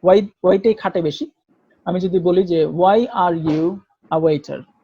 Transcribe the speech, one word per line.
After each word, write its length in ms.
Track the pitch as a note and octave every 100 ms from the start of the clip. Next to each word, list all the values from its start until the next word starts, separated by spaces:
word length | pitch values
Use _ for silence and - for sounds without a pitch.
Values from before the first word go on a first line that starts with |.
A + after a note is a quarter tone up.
why, 140 | F3 G3 G3+ _
why-টাই 340 | F3+ G3 A3+
খাটে 260 | G#3+ G3 F#3
বেশি। 220 | D#3+ D3 D4 _ _ _ _ _ -
আমি 120 | F3+
যদি 180 | F#3 F3+
বলি 240 | F3 F3+
যে 160 | F#3 E3 D3+
Why 260 | D3+ F#3 G#3+ A#3+
are 220 | - F3 E3+
you 260 | D#3 D#3 E3 G3 _ _ _
a 80 | D#3+
waiter? 400 | D#3+ D3+ D3 C3+ A#2+ _